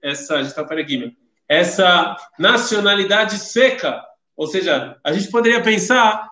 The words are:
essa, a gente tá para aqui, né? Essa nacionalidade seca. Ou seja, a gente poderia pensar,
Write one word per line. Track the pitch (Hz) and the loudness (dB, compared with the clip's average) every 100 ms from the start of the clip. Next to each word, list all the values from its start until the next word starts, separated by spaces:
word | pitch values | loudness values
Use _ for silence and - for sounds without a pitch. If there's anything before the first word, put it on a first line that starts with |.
essa, | 143 143 - 151 | -8 -8 -4 -4
a | |
gente | 131 - | -4 -8
tá | |
para | 143 156 | -8 -6
aqui, | 143 131 | -4 -6
né? | 120 - _ _ - | -8 -14 _ _ -2
Essa | 156 175 - 180 175 165 - - - | 0 2 2 4 4 0 -6 -14 -2
nacionalidade | 190 240 - 214 202 202 190 208 208 202 | 2 2 0 0 2 2 2 0 0 -4
seca. | - 233 262 - 151 120 - _ _ - | -4 2 2 2 -4 -6 -10 _ _ -10
Ou | 156 | -6
seja, | 190 170 135 - - | -4 0 -2 -2 -8
a | - | -4
gente | 180 196 | -4 -2
poderia | 233 226 233 | 0 2 2
pensar, | 220 214 - 254 220 214 - | 2 0 2 4 4 2 -6